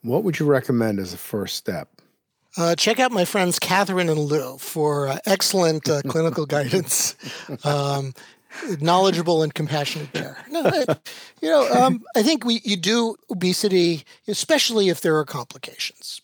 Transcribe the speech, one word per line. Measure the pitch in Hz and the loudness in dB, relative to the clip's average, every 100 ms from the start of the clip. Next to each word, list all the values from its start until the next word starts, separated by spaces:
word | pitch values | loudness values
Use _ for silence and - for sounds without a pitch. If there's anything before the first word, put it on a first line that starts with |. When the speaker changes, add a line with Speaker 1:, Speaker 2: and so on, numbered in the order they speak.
Speaker 1:
What | 117 135 | 0 0
would | 214 151 | 0 0
you | 147 | 2
recommend | 135 - 120 113 101 | 2 2 0 2 -2
as | 92 | -4
a | 87 | -10
first | - 107 95 - | -8 -6 -6 -8
step? | - 87 73 _ _ _ _ _ _ - | -6 -8 -10 _ _ _ _ _ _ -2
Speaker 2:
Uh, | 170 | 0
check | 170 - 233 | 2 2 2
out | 254 | 2
my | 226 | 2
friends | 175 208 180 - | 0 2 0 0
Catherine | - 185 190 185 175 | 0 2 2 0 0
and | 156 | 0
Lou | 147 151 127 135 | 0 -2 -4 -12
for, | - 160 151 147 139 | -10 -2 0 0 -2
uh, | 139 | -4
excellent, | - 196 - 196 170 160 - | 0 0 2 2 2 2 0
uh, | 147 139 | -2 0
clinical | 160 160 151 147 | 0 0 -2 -2
<laughs> | 151 | -2
guidance, | 135 190 170 - - - - - - 135 | 0 0 0 -2 -2 -6 -14 -14 -14 -6
um, | 147 147 143 139 139 127 - _ _ - 311 170 | -2 0 0 -2 -6 -10 -20 _ _ -14 -8 -2
knowledgeable | 156 180 190 170 170 165 | 4 6 6 4 2 2
and | 156 | 2
compassionate | - 151 147 143 160 147 | -2 -2 -2 -4 -6 -8
care. | 160 139 143 - | -8 -8 -12 -6
No, | 311 | 0
I, | 254 190 - 147 - - - _ | 2 2 0 -2 -4 -18 -20 _
you | 311 | 2
know, | 311 233 | 2 4
um, | 247 262 240 - 240 | 4 4 2 -2 0
I | |
think | 220 311 | 2 2
we, | 240 233 | 0 -2
you | 226 202 | -2 -2
do | 175 233 226 208 _ | 0 0 0 -4 _
obesity, | 196 180 180 208 185 170 160 - - - | -2 0 0 2 4 2 0 -8 -16 -8
especially | 208 - 302 - 220 196 | -6 0 2 2 2 0
if | 165 | 2
there | 170 156 | 2 2
are | |
complications | 147 139 123 - - - - - - - | 0 -8 -10 -14 -18 -12 -12 -12 -16 -16